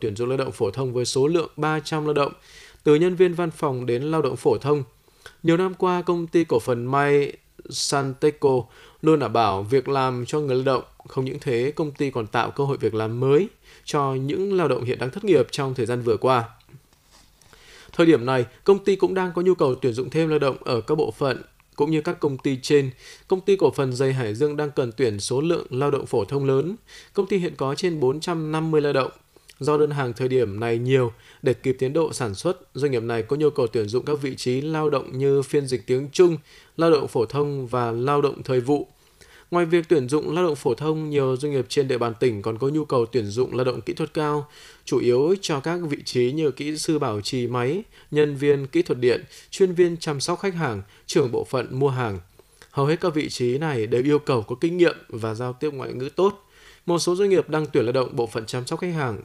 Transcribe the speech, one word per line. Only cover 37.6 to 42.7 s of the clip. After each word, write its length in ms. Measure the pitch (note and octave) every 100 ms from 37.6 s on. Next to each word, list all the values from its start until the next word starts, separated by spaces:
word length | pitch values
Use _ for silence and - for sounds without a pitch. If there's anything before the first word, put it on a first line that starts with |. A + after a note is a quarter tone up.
| B2
và 240 | B2 A#2+
lao 300 | A2+ C3 D3
động 220 | C#3 -
thời 160 | - B2+
vụ. 280 | A#2+ C#3+ - _ _ _ - - -
Ngoài 140 | F3 E3+
việc 200 | F3 D#3+
tuyển 200 | E3 B2+
dụng 260 | D3+ - D#3
lao 80 |
động 120 | F3+ C#3+
phổ 180 | C#3+
thông, 360 | A#2 D3+ D#3 D#3
nhiều 280 | D3 C3+ B2+
doanh 140 | D3
nghiệp 140 | C#3 A#2
trên 180 | - C3+
địa 100 | B2
bàn 160 | A#2+ A2
tỉnh 220 | C3 G#2
còn 160 | G#2+ A2+
có 100 |
nhu 180 | C3+